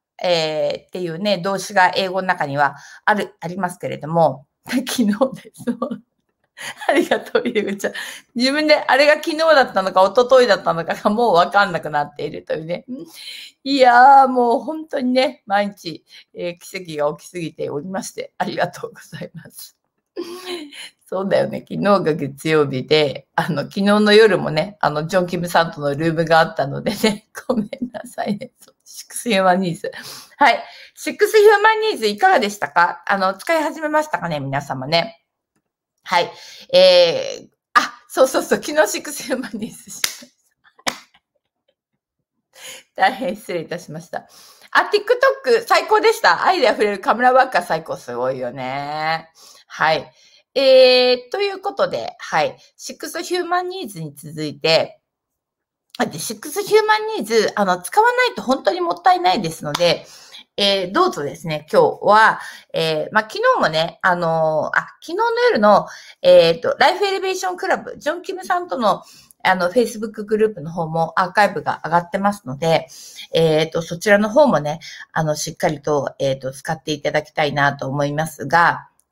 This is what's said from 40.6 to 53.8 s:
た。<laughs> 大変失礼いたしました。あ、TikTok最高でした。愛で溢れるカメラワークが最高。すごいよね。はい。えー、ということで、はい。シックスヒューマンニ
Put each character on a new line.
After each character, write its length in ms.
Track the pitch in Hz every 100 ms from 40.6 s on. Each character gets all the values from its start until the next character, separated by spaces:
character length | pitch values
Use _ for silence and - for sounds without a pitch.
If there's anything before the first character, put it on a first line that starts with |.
| _ _
た。 80 | - - - _ _ _ _ _ _ _ _ _ _ _ _ _ _ - - - _
<laughs> 80 | -
大 100 | 190
変 220 | - 180
失 180 | 185 -
礼 100 | 180
い 40 | 156
た 140 | 170
し 100 | -
ま 100 | 151
し 100 | -
た。 180 | - - - - _ -
あ、 200 | - 392
TikTok 720 | 415 403 494 523 523 523 466 466
最 220 | 349 359
高 120 | 427
で 120 | 453
し 100 | 440
た。 220 | 190 165
愛 160 | 247 370
で 100 | 233
溢 120 | 220
れ 100 | 208
る 80 | 202
カ 140 | 277
メ 100 | 226
ラ 80 | 254
ワ 120 | 262
ー 20 | 262
ク 60 |
が 80 | -
最 200 | - 160
高。 140 | - 147
す 180 | -
ご 160 | 120 127
い 80 | 135
よ 140 | 123
ね。 760 | 135 127 139 143 151 156 160 - _ - - _
は 280 | - 151
い。 180 | 160 - _ _ _ _
え 760 | - 269 262 254 254 247 247 -
ー、 20 |
と 100 | 381
い 120 | 403
う 80 | 381
こ 140 | 403
と 140 | 392 185
で、 280 | 127 107 -
は 240 | - 170
い。 140 | 143 - _ _
シ 180 | -
ッ 40 | 254
ク 100 | 320
ス 140 | 320
ヒ 140 | 349 359
ュ 60 |
ー 20 |
マ 160 | 339 359
ン 80 | 359
ニ 140 | 370